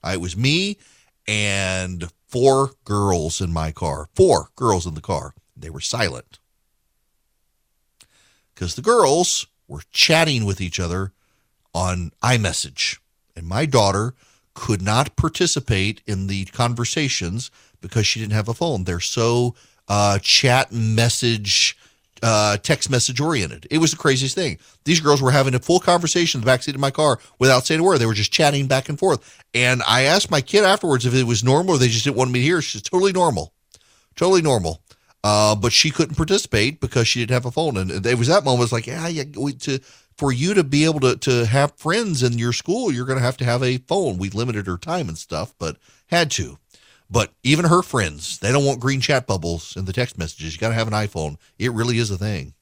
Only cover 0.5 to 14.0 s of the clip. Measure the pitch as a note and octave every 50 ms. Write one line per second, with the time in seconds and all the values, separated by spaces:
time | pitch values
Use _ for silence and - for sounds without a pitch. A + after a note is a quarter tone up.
0.5 | D3+ E3+ F#3+ G3+ G#3 _ _ _ _ _ _ _ _ _ _ - G#2+ G#2+ G#2 G2+
1.5 | G2 G2 G2 F#2 F#2 F#2 F#2 F#2 F2+ F2 E2+ E2+ _ _ _ _ - B2+ B2 C3+
2.5 | C3+ C3+ C#3 C3 - _ _ - G#2 G2+ G2+ G2+ F#2+ F2 D#2 E2 - - F#2+ E2+
3.5 | E2 D#2+ D#2+ D#2+ D#2 - F2 D#2 C#2 D2 D#2 - _ - F#3+ F#3 C3 D#2+ - -
4.5 | _ - A#2+ A#2 G2+ F2+ E2+ F2+ D#2 D2+ - - F#2 D2 C2 C#2 - _ _ _
5.5 | _ - - D#2+ D#2 D2+ D#2 - - C3 A#2 F2 C2 A#1+ - _ - _ _ _
6.5 | _ _ _ _ _ _ _ _ _ _ _ _ _ _ _ _ _ _ _ _
7.5 | _ _ _ _ _ _ _ _ _ _ - _ _ _ _ _ _ _ _ _
8.5 | _ - F2+ F2 - - B2 G#3+ A#3+ D4 F3+ C3+ C#3 E3 F3+ - - - - _
9.5 | _ _ _ _ C#2 D2 - _ _ - - - D#3+ D#3+ E3 D#3 C#3 B2 A2 G2+
10.5 | G2 - F#2+ F2 - - F2+ E2+ E2+ F#2 G2 G2+ _ _ _ _ _ _ _ _
11.5 | _ _ _ _ _ E2+ F2+ F#2 F2+ F2 F2 D#2+ _ _ - A#2 B2+ A#2+ G#2+ F2+
12.5 | - - - C#2+ C2 - - - - - _ _ _ _ _ _ _ F2+ E2 E2
13.5 | F#2 A2+ D#3 D#3 B2+ A#2+ G#2 G2 F#2+ G2